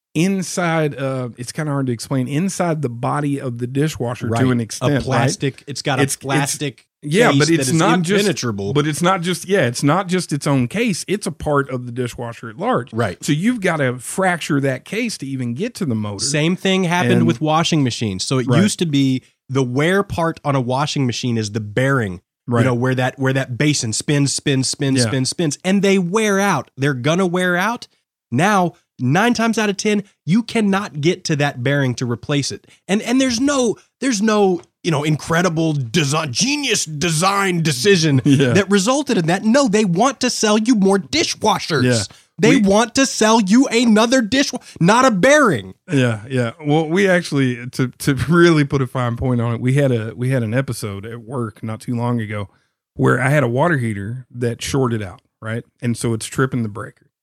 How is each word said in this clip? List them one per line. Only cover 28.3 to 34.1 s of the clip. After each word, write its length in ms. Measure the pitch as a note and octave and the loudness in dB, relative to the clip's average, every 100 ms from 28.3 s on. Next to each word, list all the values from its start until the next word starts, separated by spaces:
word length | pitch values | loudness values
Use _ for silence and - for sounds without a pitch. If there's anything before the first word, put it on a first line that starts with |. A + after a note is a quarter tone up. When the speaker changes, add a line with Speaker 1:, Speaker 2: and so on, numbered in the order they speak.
Speaker 2:
Now, 440 | A#2+ F#3+ G3+ F3 - _ - | 0 2 2 0 -4 _ -4
nine 360 | B2+ E3 A#3 | 0 2 2
times 240 | A3+ A3+ A3+ | 2 0 0
out 100 | G#3+ | -2
of 80 | G3 | -2
ten, 280 | G#3+ G#3 G3 _ | 0 -2 -4 _
you 180 | - G#3 | 0 0
cannot 560 | A3+ A#3 G#3 F#3+ G#3 D3 | 0 0 2 0 -2 -2
get 240 | D3+ F#3 | 0 0
to 100 | - D3 | -2 0
that 260 | C#3+ C3 | -2 -2
bearing 300 | C3 C#3+ C3 A#2 | 0 0 0 -2
to 100 | B2 | -4
replace 460 | A#2 - C#3+ C3 | -4 -2 -2 -2
it. 140 | G2+ _ _ - | -8 _ _ -2
And, 160 | G3+ | -2
and 180 | G#3+ B3+ | 0 0
there's 200 | C4 A3+ | 0 0
no, 360 | C#4 C#4+ A#3+ - _ _ | 0 2 0 -2 _ _
there's 220 | C4+ | -2